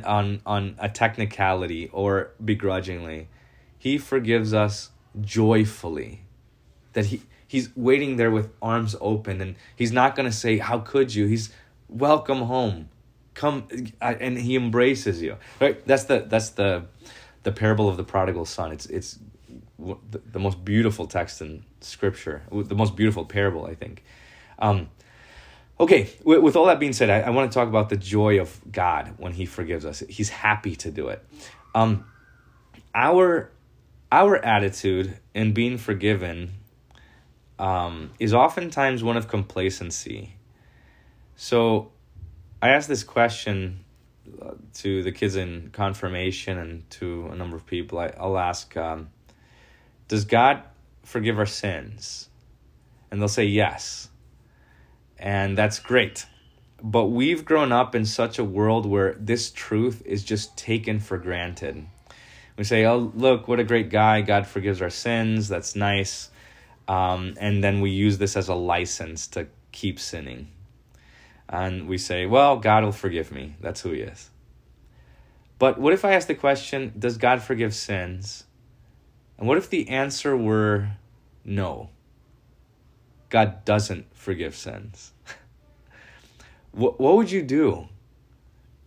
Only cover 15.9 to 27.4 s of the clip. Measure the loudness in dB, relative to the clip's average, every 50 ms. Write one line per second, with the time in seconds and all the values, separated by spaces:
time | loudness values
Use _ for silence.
15.9 | 2 2 4 2 0 0 0 0 0 -2 -2 -2 -2 0 0 0 0 0 -4 -8
16.9 | -16 _ -20 -20 -20 -20 -20 -20 -20 _ -6 -6 -2 0 2 2 4 4 2 2
17.9 | 0 -2 -4 -2 0 0 0 0 0 -4 -6 -8 -6 -6 -8 -8 -8 -10 -10 -10
18.9 | -8 -8 -8 -10 -14 -18 -20 -20 -20 -20 _ -20 -20 -20 -20 -20 _ -14 -12 -12
19.9 | -12 -12 -12 -14 -14 -14 -12 -10 -6 -4 -2 -2 -2 -4 -4 0 2 2 4 2
20.9 | 0 -2 -6 -6 -4 -4 -4 -4 -8 -12 -12 -12 -12 -14 -18 -20 _ _ -20 -20
21.9 | -8 -4 -4 -4 -4 -4 -8 -10 -10 -10 -12 -8 -6 -6 -6 -2 0 2 2 2
22.9 | 2 2 2 2 2 0 -4 -6 -2 -2 0 0 -2 -2 -6 -10 -10 -12 -14 -14
23.9 | -14 -18 -20 -20 -20 -20 -20 -20 -20 -20 -20 -20 -8 -2 0 2 2 2 0 -6
24.9 | -12 -20 _ _ _ -20 -20 -20 -20 -20 -20 -20 -20 -20 -20 _ _ 2 6 8
25.9 | 8 6 6 2 -6 0 4 6 8 8 8 8 8 8 8 6 6 4 2 -2
26.9 | 0 2 4 4 4 4 2 2 2 2